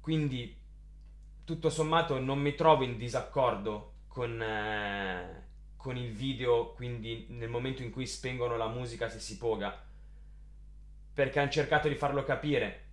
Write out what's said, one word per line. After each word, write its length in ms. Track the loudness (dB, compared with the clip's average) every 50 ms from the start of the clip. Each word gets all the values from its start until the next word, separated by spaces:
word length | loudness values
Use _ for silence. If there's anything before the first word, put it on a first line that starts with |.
Quindi, 580 | 0 2 2 2 2 2 0 -2 -6 -6 -10 -16 -18 -18 -18 -18 -18 -18 -18 -18 -18 -18 -18 -18 -18 -18 -18 -16 -6
tutto 260 | -6 -6 2 2 2
sommato, 480 | 4 4 2 6 6 4 6 4 2 0
non 220 | 2 2 2 2
mi 160 | 2 2 2
trovo 260 | 6 10 10 10 10 8
in 140 | 2 0 -4
disaccordo 920 | -4 -2 0 -2 -2 0 2 4 4 4 4 2 -2 -4 -4 -4 -6 -10 -16 -18 -18 -12
con, 340 | -4 -4 -2 -2 -2 -2 -2
eh, 1000 | 0 0 0 0 0 0 0 0 -2 -2 -2 -2 -2 -2 -4 -6 -8 -10 -12 -14 -16 -18 -18 -18 -18 -18
con 200 | -10 -6 -6 -4
il 140 | -4 -4 -6
video, 640 | -4 -2 -2 -2 0 2 6 6 6 6 6 0 -4
quindi 540 | -8 -6 -6 -4 -4 -4 -6 -6 -6 -8 -10
nel 200 | -8 -6 -6 -2
momento 340 | -2 -2 -2 -2 -4 -4 -6
in 100 | -6 -4
cui 160 | -6 -6 -6
spengono 480 | -6 -6 -6 -4 -2 -2 0 0 2
la 100 | 0 0
musica 420 | 0 -2 -4 -4 -6 -4 -4 -4 -4
se 120 | -4 -8
si 180 | -10 -10 -10 -2
poga, 420 | 0 0 0 2 0 -4 -4 -6 -12 -16 -18 -18 -18 -18 -18 -18 -18 -18 -18 -18 -18 -18 -18 -18 -18 -18 -18 -18 -18 -18 -18 -18 -18 -10 2
perché 240 | 2 2 4 4 2
han 100 | 2 4
cercato 380 | 4 2 2 4 4 4 4
di 80 | 4 2
farlo 300 | 2 0 2 2 0 2
capire 640 | 0 0 0 2 2 2 2 2 0 -4 -8 -14 -18